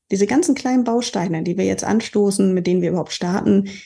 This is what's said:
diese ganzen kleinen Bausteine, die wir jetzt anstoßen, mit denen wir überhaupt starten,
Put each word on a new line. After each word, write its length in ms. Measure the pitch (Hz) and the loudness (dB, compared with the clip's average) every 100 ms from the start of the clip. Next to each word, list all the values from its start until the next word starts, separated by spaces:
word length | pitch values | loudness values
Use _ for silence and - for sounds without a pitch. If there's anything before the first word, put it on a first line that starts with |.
| - | -6
diese 160 | 196 202 | 0 2
ganzen 260 | 254 359 | 2 2
kleinen 300 | - 254 254 | 0 0 0
Bausteine, 580 | 233 233 240 196 190 160 | 0 0 -2 -4 -2 -2
die 140 | 170 185 | -2 -2
wir 80 | 190 | 0
jetzt 180 | 180 - | -2 0
anstoßen, 680 | 220 - 208 202 196 196 | -2 0 0 2 2 2
mit 140 | 185 175 | 2 2
denen 140 | 180 | 0
wir 80 | 170 | 0
überhaupt 240 | 175 - | -2 -4
starten, 560 | - 175 185 - 202 196 - | -6 -4 0 2 2 2 -6